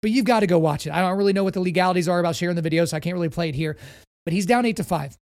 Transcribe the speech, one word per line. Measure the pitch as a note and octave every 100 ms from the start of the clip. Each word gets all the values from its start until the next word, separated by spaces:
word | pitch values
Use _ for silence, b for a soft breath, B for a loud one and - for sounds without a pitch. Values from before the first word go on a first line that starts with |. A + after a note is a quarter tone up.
but | A3
you've | A#3+ A#3
gotta | A3+ G3+
go | E3+
watch | D#3+ D3 D3+
it. |
I | E3
don't | F#3 G3
really | G3+
know | G3
what | F#3+ F#3+
the |
legalities | F#3 F3 F3+ F3+ E3
are | F3
about | E3+ E3
sharing | F3 E3+
the |
video, | E3 E3 E3+
so | D#3
I |
can't | E3+ F3+
really | E3
play | - E3
it | C3+
here. | D#3+ D3+ B B B _ -
But |
he's | F3 F#3
down | A#3+ A#3+
eight | G#3+
to |
five | F3+ D#3 C#3+ -